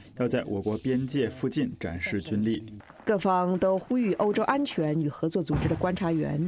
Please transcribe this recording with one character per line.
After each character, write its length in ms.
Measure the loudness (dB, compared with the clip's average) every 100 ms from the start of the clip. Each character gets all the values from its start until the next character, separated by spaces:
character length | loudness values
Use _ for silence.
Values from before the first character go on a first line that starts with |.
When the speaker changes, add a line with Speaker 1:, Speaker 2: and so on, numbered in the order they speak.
| -20 -2
Speaker 1:
要 100 | 0
在 160 | 0 -2
我 160 | -2
国 160 | 0 -2
边 280 | 0 0 0
界 220 | 0 0
附 220 | 0 -2
近 200 | 0 -2 -2
展 200 | -6 -4
示 220 | -2 -4
军 240 | -2 0 0
力。 180 | 0 -4 -16 -18 -12
Speaker 2:
各 140 | 0 2
方 400 | 4 2 2 2
都 200 | 2 2
呼 200 | 0 0
吁 160 | 2
欧 180 | 2 2
洲 120 | 2
安 200 | 2 0
全 360 | 0 0 0 2
与 80 | 0
合 180 | -2 -2
作 140 | -2
组 140 | 0 0
织 120 | 2
的 80 | 0
观 180 | 0 0
察 160 | 0
员 280 | 0 0 0